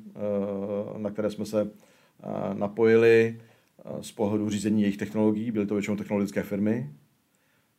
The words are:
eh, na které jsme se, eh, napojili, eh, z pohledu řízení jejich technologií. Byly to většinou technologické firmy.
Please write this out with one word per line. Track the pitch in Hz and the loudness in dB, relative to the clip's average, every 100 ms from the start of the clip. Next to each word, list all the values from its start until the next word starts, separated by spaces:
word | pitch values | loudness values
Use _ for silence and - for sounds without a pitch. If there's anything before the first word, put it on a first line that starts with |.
| 107 | -10
eh, | - 104 101 101 98 98 101 107 107 | -8 -4 -2 -2 -4 -6 -6 -6 -6
na | 104 | -6
které | 104 104 | -2 -4
jsme | 104 107 | -4 -4
se, | 107 104 - _ _ _ _ | -2 -2 -6 _ _ _ _
eh, | 101 101 98 | -8 -6 -4
napojili, | 98 101 104 113 113 117 113 113 113 - _ _ _ | -4 -4 2 6 8 8 8 6 0 -14 _ _ _
eh, | - 69 | -12 -12
z | - | -10
pohledu | - 104 107 104 | -2 0 0 0
řízení | 101 107 107 | 0 0 2
jejich | 101 98 | 2 0
technologií. | 101 110 107 107 117 | -4 0 2 2 -2
Byly | 107 101 | -2 -2
to | |
většinou | 104 101 101 | -2 -2 -4
technologické | 101 104 101 107 | -2 -2 -2 -2
firmy. | - 101 104 120 143 - _ _ _ _ _ _ _ | -4 -2 0 -2 -4 -12 _ _ _ _ _ _ _